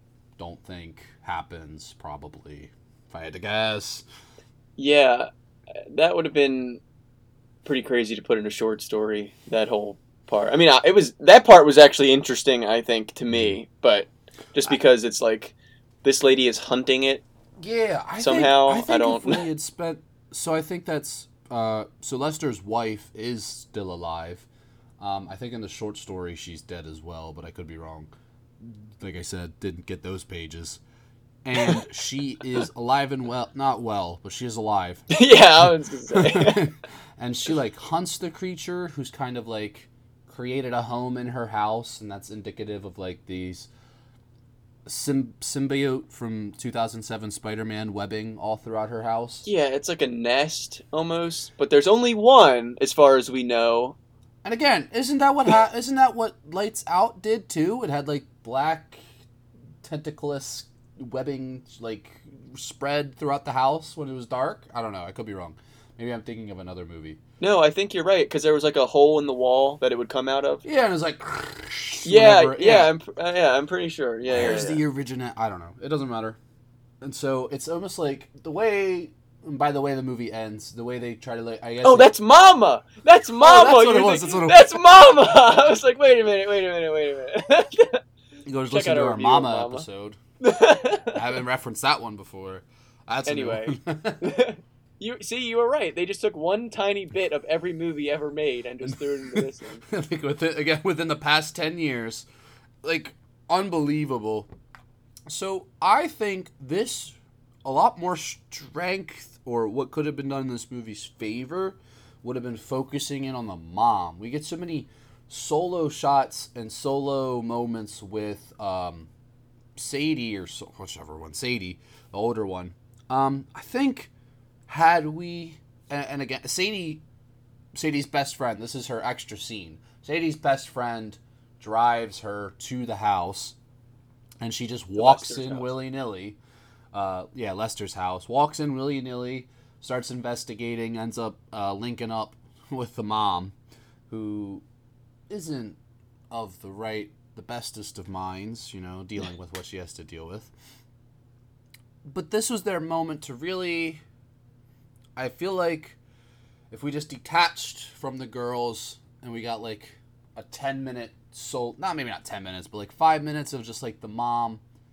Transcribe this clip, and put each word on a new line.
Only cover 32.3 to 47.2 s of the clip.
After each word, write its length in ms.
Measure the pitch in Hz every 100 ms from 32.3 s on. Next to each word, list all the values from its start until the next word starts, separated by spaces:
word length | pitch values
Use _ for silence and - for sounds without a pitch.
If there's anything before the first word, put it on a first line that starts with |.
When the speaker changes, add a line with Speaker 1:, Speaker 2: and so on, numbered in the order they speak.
| 123
Speaker 1:
is 280 | 127 123 117
alive 380 | - 120 139 139
and 160 | 135 120
well, 220 | 123 117
not 280 | 135 135 113
well, 360 | 113 104 87 87
but 100 | 98
she 140 | - 123
is 100 | 113
alive. 460 | 107 101 87 87 -
Speaker 2:
<laughs> 100 | 208
Yeah, 380 | 254 226 185 156
I 120 | 175 160
was 120 | 151
gonna 400 | 135 - - 160
say. 360 | 180 160 202 160 -
Speaker 1:
<laughs> 420 | - - - -
And 180 | 123 123
she, 160 | -
like, 220 | 156 117 -
hunts 420 | - 170 175 -
the 100 | 180
creature 580 | - 185 175 - 180 175
who's 220 | 147 127
kind 260 | - 131 123
of, 100 | 113
like, 420 | 110 104 - - _ _ _ _
created 460 | - 123 131 123
a 100 | 120
home 340 | 117 123 123 123
in 120 | 123
her 180 | 123 113
house, 540 | 107 107 113 117 -
and 100 | 107
that's 180 | 101 -
indicative 540 | 107 98 - 107 104
of, 140 | 98 87
like, 280 | 92 90 -
these 420 | 92 90 90 - _ _ _ _ _ _ _ _ _ _ _ -
sym-, 480 | - - 135 123 -
symbiote 680 | - 143 135 139 139 131 -
from 400 | - 117 110 104
two 180 | - 123
thousand 300 | 117 113 110
seven 260 | 107 107